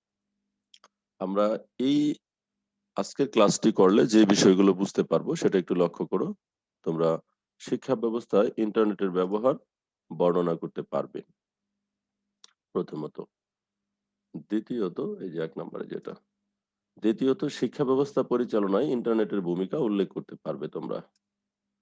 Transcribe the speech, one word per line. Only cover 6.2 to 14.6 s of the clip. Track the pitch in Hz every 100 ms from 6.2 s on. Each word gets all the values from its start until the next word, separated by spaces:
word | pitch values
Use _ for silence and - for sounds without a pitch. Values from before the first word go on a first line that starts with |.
| 165 208 _ _ _ _
তোমরা | - 82 82 80 _ _ _ _
শিক্ষা | - 123 - 117
ব্যবস্থায় | 113 117 - 101 120 -
ইন্টারনেটের | 107 113 107 95 98
ব্যবহার | 90 92 104 127 - _ _ _ _ -
বর্ণনা | 82 87 90 87 82
করতে | 85 -
পারবে | - 73 - - - _ _ _ _ _ _ _ _ _ _ _ _ _ _
প্রথমত। | 95 87 76 73 - - _ _ _ _ _ _ _ _ _ _ -
দ্বিতীয়ত, | - 107